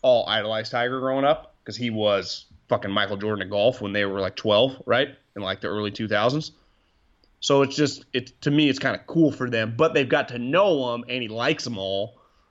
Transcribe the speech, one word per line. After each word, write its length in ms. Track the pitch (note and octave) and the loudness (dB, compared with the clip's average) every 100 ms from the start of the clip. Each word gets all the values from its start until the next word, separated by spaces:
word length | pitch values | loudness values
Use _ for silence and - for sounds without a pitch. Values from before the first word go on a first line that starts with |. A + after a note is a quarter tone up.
all 240 | C3+ A#2+ G2 | 4 4 4
idolized 460 | A2 G#2+ A2 A2+ | -2 0 -4 -4
Tiger 260 | B2 A#2+ C3 | -2 -2 -2
growing 260 | C3 C3 | -2 0
up 300 | C#3 D#3 - _ | 2 2 -2 _
'cause 120 | - A2 | -14 -6
he 140 | A#2+ | -4
was 560 | A2 G#2 G2+ F#2+ - - - _ | 0 2 2 -2 -12 -14 -20 _
fucking 220 | A2 G2 | -4 -2
Michael 260 | G2+ G2 G2+ | -2 -2 -4
Jordan 280 | G#2 G#2+ | -4 -4
of 60 | F#2 | -4
golf 300 | G2+ A2 - | 2 2 0
when 120 | G#2 | -4
they 120 | G2+ | -2
were, 140 | G2+ G2 | -2 -2
like, 160 | F#2+ | -4
twelve, 480 | - A2 G#2 C3+ C3+ | -4 2 4 4 -2
right? 260 | - A2+ D3 - _ - | 0 0 0 -6 _ -10
In, 60 | |
like, 180 | G2 G2 | -6 -6
the 80 | G#2 | -4
early 240 | G#2 G#2 | -4 -4
two 160 | G2+ A2 | -6 -2
thousands. 420 | G#2 A2+ D3 D#3 _ _ _ _ _ _ _ _ _ | 2 2 0 -6 _ _ _ _ _ _ _ _ _
So 240 | - C#3 | 2 4
it's 140 | C3+ C#3 | 4 2
just, 280 | D3 - - | 0 -2 -6
it, 280 | B2+ A2+ _ | -6 -6 _
to 80 | D3+ | 0
me, 180 | C#3+ D3 | 2 2
it's 120 | C3+ | 2
kinda 180 | C3+ G#2 - | -2 -4 -4
cool 240 | E3 D#3 | 2 2
for 180 | - B2 | 2 -4
them, 260 | A#2 A2 A2+ | -2 -2 2
but 180 | D#3+ | 2
they've 140 | D#3 C3 | 2 2
got 180 | D3+ C3+ | 0 0
to 100 | B2 | -6
know 520 | A#2+ D#3+ G3+ D#3 B2 | 0 2 4 2 0
him 120 | A#2 A#2+ | -4 -6
and 140 | B2+ | -6
he 60 | A2+ | -6
likes 400 | A2 B2+ D#3+ B2 | -2 -2 -2 -4
'em 100 | A2 | -6
all. 400 | F#2+ G2 A2 - _ _ _ | -4 -2 -4 -10 _ _ _